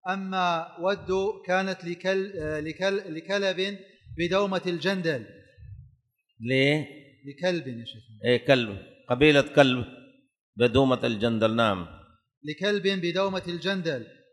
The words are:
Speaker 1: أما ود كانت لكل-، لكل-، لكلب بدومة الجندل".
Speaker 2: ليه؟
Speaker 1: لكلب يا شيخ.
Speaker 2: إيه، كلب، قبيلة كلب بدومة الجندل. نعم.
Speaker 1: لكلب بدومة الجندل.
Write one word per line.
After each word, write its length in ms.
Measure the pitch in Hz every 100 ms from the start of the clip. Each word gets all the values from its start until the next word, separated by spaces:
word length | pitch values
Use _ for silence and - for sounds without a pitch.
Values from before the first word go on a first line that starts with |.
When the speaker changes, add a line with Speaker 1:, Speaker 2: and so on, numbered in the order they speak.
| 185
Speaker 1:
أما 600 | 196 190 190 180 165 170 -
ود 320 | 180 202 - 190 196 208 -
كانت 380 | 185 190 180
لكل-، 460 | 170 170 185 190 190 190 151 156
لكل-، 500 | 156 156 190 196 196
لكلب 640 | 160 165 202 196 175 196 196 - _ - 123
بدومة 440 | 170 190 202 185 180
الجندل". 600 | 170 160 190 165 139 104 - - _ - - - _ _ _ _ _
Speaker 2:
ليه؟ 460 | 113 131 135 151 139 - - _ 135
Speaker 1:
لكلب 400 | 139 180 175 131
يا 180 | 117
شيخ. 180 | 117 113 - 107
Speaker 2:
إيه، 220 | 117 123 -
كلب، 320 | 131 110 98 - - -
قبيلة 320 | 123 151 143
كلب 420 | - - 135 127 - - - _ _ _ _ -
بدومة 440 | 120 117 135 127
الجندل. 520 | 123 110 117 113 110 113
نعم. 300 | 113 95 85 - - _ _ _
Speaker 1:
لكلب 560 | 147 151 196 208 190 196
بدومة 400 | 170 175 196 185 175
الجندل. 580 | 175 165 196 165 135 113 - _